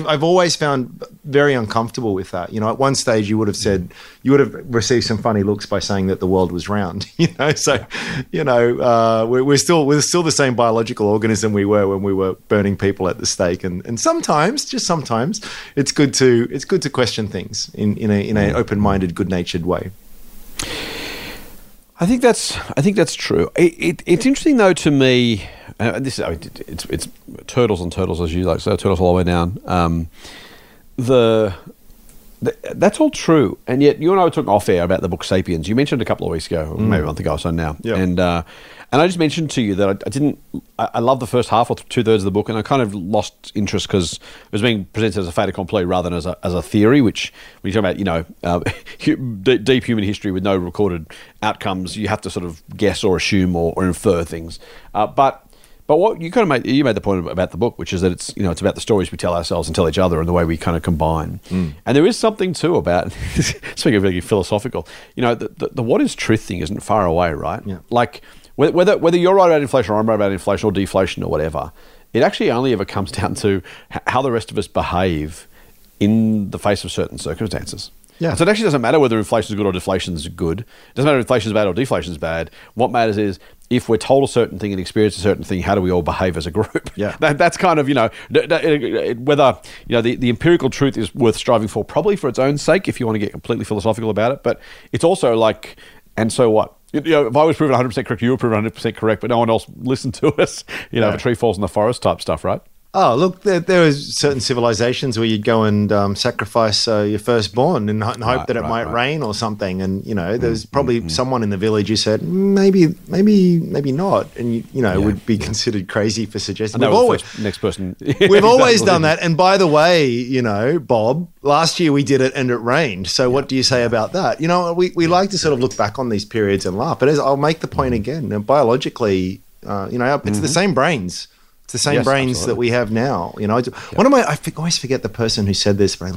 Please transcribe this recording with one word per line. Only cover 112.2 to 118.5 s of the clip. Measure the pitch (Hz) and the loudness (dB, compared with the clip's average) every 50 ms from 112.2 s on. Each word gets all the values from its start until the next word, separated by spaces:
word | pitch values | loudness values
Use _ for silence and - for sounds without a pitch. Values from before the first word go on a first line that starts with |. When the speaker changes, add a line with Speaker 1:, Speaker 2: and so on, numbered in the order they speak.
Speaker 1:
"Mm, | - 160 175 190 196 196 196 | -2 -2 -2 0 0 2 2
maybe, | 196 196 196 190 196 170 156 175 - - | 4 4 4 4 4 4 2 0 -4 -8
maybe, | - - 180 202 214 208 196 185 180 175 165 | -4 0 2 4 4 6 6 6 4 4 2
maybe | 151 123 - 147 143 139 | 0 -2 -2 -2 -2 -2
not," | 131 151 190 196 139 98 - - - | -2 -2 0 0 0 0 0 -2 -8
and, | - 120 120 113 | -6 -4 -4 -4
you, | 117 107 - - | -4 -6 -6 -4
you | 131 | -2
know, | 123 98 90 | 0 0 2
Speaker 2:
Yeah, | 95 101 | 2 0
Speaker 1:
would | 107 101 95 - | 0 0 -2 -2
be | - 113 | -2 -2
Speaker 2:
yeah. | 104 - | -2 -2
Speaker 1:
considered | - 107 - - 120 107 101 90 | -4 -6 -4 -4 -2 -2 -4 -4
crazy | - - 110 104 110 101 113 110 | -4 -2 -2 0 0 -2 -4 -6
for | 101 - 104 | -6 -6 -8
suggesting. | - - 95 - 110 107 110 | -6 -6 -6 -4 -4 -4 -2
Speaker 2:
And | 117 | 0
that | - | 2
Speaker 1:
We've | 110 - | 4 6
Speaker 2:
was | 226 | 6
the | 247 | 4
Speaker 1:
always | 233 165 - | 4 2 0
Speaker 2:
first, | - - - - 107 | -4 -8 -8 -6 -4
next | 101 - - | -4 -4 -2
person. | - 101 - - 95 90 - - | -4 -4 -4 -4 -8 -8 -10 -6
<laughs> | 139 - 127 - 196 | -4 -4 0 4 4
Speaker 1:
We've | 180 196 202 196 | 6 6 6 8
always | 220 | 8